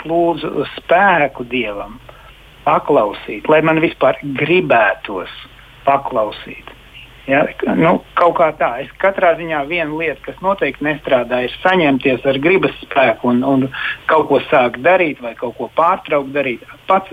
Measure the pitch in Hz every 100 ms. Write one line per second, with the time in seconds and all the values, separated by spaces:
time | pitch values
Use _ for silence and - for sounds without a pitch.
0 | 156 170 170 160 160 - 135 - - 170
1 | 202 170 143 - 120 123 110 101 101 113
2 | - - - - - - 143 170 - 143
3 | 104 - - 110 - 156 160 160 165 -
4 | 135 - 143 131 147 180 151 120 101 92
5 | - 95 80 - - - - - 139 139
6 | - 123 104 - - - - - - -
7 | - - - 139 - - 320 185 165 190
8 | - - 175 170 160 - 160 120 131 -
9 | 190 196 180 160 170 156 143 175 151 156
10 | 165 135 - 127 185 196 143 - 147 147
11 | - 127 117 123 123 - 185 185 151 131
12 | 139 127 139 135 156 190 143 - - -
13 | 113 - - 123 135 135 131 - - -
14 | - 156 147 135 - 147 123 113 151 185
15 | 165 127 120 117 120 - 117 - 165 190
16 | - 147 135 143 131 113 - - - 190
17 | 190